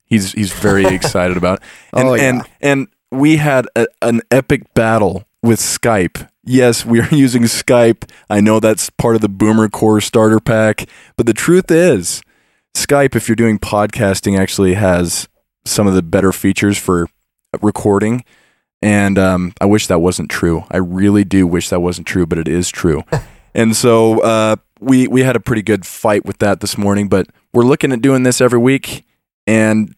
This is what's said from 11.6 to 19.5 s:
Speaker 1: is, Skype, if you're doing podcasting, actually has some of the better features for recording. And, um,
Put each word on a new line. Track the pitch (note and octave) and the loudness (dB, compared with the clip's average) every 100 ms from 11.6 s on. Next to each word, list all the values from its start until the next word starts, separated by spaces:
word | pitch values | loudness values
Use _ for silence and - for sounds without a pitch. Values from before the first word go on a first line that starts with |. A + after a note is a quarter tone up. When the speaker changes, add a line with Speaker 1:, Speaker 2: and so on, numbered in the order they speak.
| F#3 | 4
Speaker 1:
is, | E3 F3+ A#2 E2+ - - _ _ _ _ - | 2 4 2 -2 -10 -14 _ _ _ _ -10
Skype, | - C#3+ C#3 A#2 | -2 0 2 0
if | - | -2
you're | A2 | 0
doing | A#2 G#2+ | 2 0
podcasting, | - G#2 G#2 - G2+ F#2+ - G2 | -2 -2 -2 -2 -2 0 0 0
actually | F#2+ - F#2+ | -2 0 0
has | F#2+ G2+ F2 F2 - - _ _ _ | 2 2 0 -2 -6 -12 _ _ _
some | - - G#2 | -8 -2 0
of | |
the | F#2 | 0
better | E2+ G2 F#2+ | 0 0 0
features | - G2 G2 G2+ G2+ | 0 -2 0 -2 -2
for | - F2 E2+ - _ _ _ - | -2 -2 -2 -10 _ _ _ -4
recording. | G#2+ - G#2+ G2+ G#2+ A#2+ - _ _ _ _ _ | -4 -2 0 0 0 -4 -8 _ _ _ _ _
And, | G#2 G#2 G2+ G2 | 0 2 2 2
um, | F#2+ F2+ F2+ | 0 0 -4